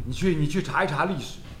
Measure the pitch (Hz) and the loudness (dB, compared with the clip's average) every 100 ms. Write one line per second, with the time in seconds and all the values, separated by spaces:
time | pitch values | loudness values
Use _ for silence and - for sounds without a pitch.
0 | - 131 185 156 147 180 - - 139 143 | -4 0 2 4 2 0 0 0 2 2
1 | 175 165 - - - - | 0 -2 -6 -10 -12 -6